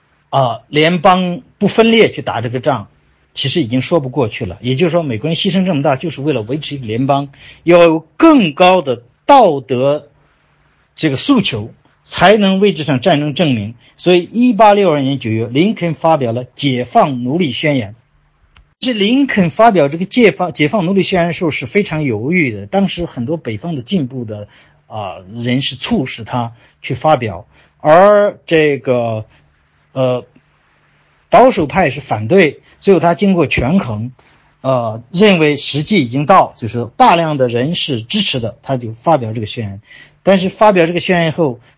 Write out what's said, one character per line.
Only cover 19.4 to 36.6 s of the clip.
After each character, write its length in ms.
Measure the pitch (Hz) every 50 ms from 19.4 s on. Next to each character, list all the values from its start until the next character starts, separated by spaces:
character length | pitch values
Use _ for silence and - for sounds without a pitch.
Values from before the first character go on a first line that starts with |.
| 180 165
发 200 | - - 220 233
表 180 | 208 175 143 143
这 100 | 143 165
个 80 | 185
解 260 | 185 - 254 240 190 -
放， 220 | - 180 170 151
解 120 | - 147
放 200 | 151 - 220 170
奴 80 | 170 196
隶 80 | 196 170
宣 180 | - 196 175
言 60 | 165
的 60 | 175 156
时 100 | - 190
候 60 | 160
是 160 | 131 - 143
非 160 | 120 - 202 208
常 200 | - 165 156 156
犹 300 | 135 110 104 113 139 180
豫 180 | 185 156 127
的， 140 | 107 98 98
当 240 | 104 - 196 196 190
时 160 | - 170 170
很 220 | - - - 117
多 100 | 120 165
北 220 | 170 - 131 110 104
方 160 | - 170 170
的 80 | 135 113
进 240 | - 202 185 139
步 180 | 120 135 131 117
的， 240 | 107 107 104 104 - _ _ _ _ _ _ _
啊， 320 | _ - 110 104 95 87 90 95 90 107
人 260 | 117 117 123 123 131
士 160 | 131 - 131
促 300 | 127 - - 233 208 135
使 180 | 127 - - 110
他 300 | - - 123 120 117 113 _ _ _ _ _
去 140 | - - 131
发 220 | - - 156 156
表， 300 | 127 113 107 92 85 - _ _ _ _ _ _
而 600 | _ - 151 156 175 190 208 208 208 208 208 - - _
这 320 | - 170 160 151 151 143 131
个， 480 | - 135 123 123 117 117 113 110 107 _ _ _ _ _ _ _ _ _ _ _ _ _ -
呃， 320 | 135 131 127 123 123 123 - _ _ _ _ _ _ _ _ _ _ _ _ _ _ _ _ _ _ _ _
保 220 | - 180 240 262
守 160 | - 208 160
派 240 | 135 127 - 139 135
是 100 | 123 147
反 260 | - - 123 107 107
对， 360 | 110 160 202 180 147 - - _ _ _ _
最 140 | - 196 196
后 60 | 165
他 140 | 165 175 175
经 200 | - 208 196 190
过 120 | 170 156
权 320 | 127 - - 123 123 175 196
衡， 340 | 196 117 107 104 110 127 127 _ _ _ _ _ _ _ _ _ -
呃， 400 | 131 135 123 117 113 110 117 117 _ -
认 260 | 175 208 214 196 165
为 180 | 156 151 147
时 260 | 135 - - - 139 151
机 140 | - 208
已 120 | 190 135 117
经 160 | 120 139 147
到， 300 | 131 196 180 - - -
就 100 | -